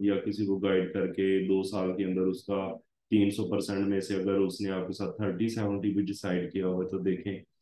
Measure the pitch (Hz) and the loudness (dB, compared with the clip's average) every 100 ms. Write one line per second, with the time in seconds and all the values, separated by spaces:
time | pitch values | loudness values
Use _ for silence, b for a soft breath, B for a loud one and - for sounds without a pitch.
0 | 101 98 - 104 101 95 98 95 90 101 | 0 2 0 -2 0 0 2 2 2 0
1 | 92 85 95 95 95 95 95 101 92 92 | -2 0 2 2 4 2 2 -2 -2 0
2 | 92 92 92 90 - 101 92 82 - _ | 0 2 0 0 -2 -2 -2 -6 -14 _
3 | _ 107 101 107 92 101 98 98 98 98 | _ 4 4 2 0 -2 0 0 2 0
4 | 95 95 95 98 95 90 98 95 92 95 | 0 -2 2 2 2 0 -2 -2 -4 -4
5 | 95 95 101 90 113 110 107 98 101 98 | -6 -2 -4 0 -2 0 -2 0 0 0
6 | 95 98 98 90 87 - 92 90 - 95 | -2 -4 -2 -2 -2 -2 0 0 -2 -2
7 | 95 90 101 98 - _ | -2 -2 -4 -8 -10 _